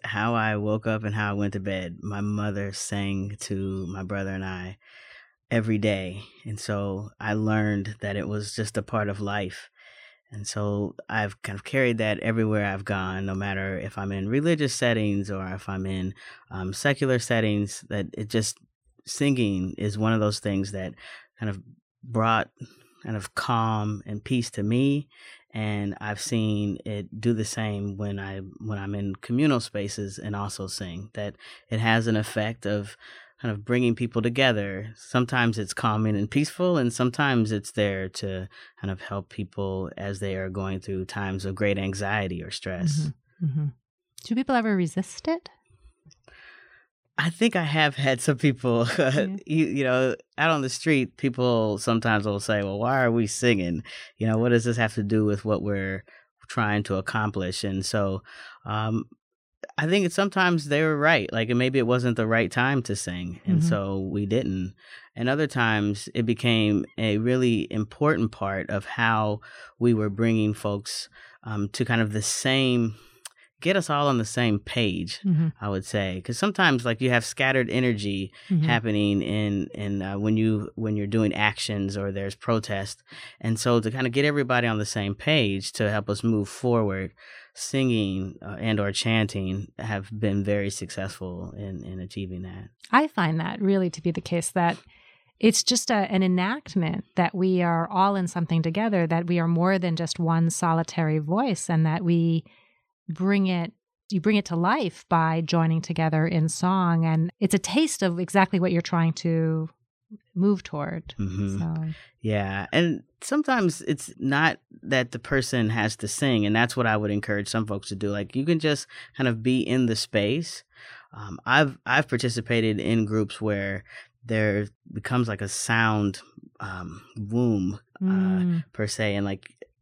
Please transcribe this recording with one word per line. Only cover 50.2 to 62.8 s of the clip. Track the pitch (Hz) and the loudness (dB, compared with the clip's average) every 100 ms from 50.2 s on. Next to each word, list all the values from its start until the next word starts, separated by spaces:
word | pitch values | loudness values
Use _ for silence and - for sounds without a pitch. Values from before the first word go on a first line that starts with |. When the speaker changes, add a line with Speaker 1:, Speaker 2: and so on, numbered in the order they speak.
| - - | -8 -2
Speaker 1:
out | 156 | 0
on | 156 | 2
the | 131 | 0
street, | - 165 147 123 - | -2 2 2 2 -2
people | 135 123 123 117 107 101 | -2 0 2 2 2 0
sometimes | - 117 113 107 104 | 0 2 4 2 2
will | 101 | -2
say, | - 104 | 0 0
"Well, | 98 101 | 0 -2
why | 117 135 | 0 2
are | 123 | 2
we | 117 107 | 2 0
singing? | - 123 104 87 80 - - - - | 2 2 4 2 -2 -6 -14 -16 -4
You | 110 | 0
know, | 110 | 2
what | 120 | 4
does | 120 | 4
this | 113 117 | 2 0
have | 113 - | 0 0
to | |
do | 101 110 104 | 0 2 2
with | 104 107 | 0 0
what | 104 | -2
we're | 101 98 95 95 - - _ _ - | 0 -2 -4 -6 -10 -20 _ _ -8
trying | - 107 208 | -2 2 2
to | - 95 | 0 -2
accomplish?" | - 110 107 101 92 - | -2 -2 -2 -2 -4 -2
And | 101 95 95 | -2 -2 -2
so, | 110 98 95 - - - - - | 0 0 -2 -8 -20 -20 -16 -6
um, | 107 110 110 117 - _ _ _ - - - | -2 0 -2 -4 -14 _ _ _ -18 -12 -2
I | 156 | 2
think | 196 180 | 4 2
it's | 180 | 0
sometimes | 196 190 180 170 143 | 0 2 2 2 2
they | 143 | 2
were | 160 147 | 2 2
right. | 151 156 95 | 4 4 2
Like, | 113 113 | -2 0
and | 120 | 2
maybe | 127 135 | 2 2
it | 117 | 2
wasn't | 123 123 117 | 2 2 2
the | 110 | 2
right | 113 104 | 2 2
time | - 127 139 | 2 2 2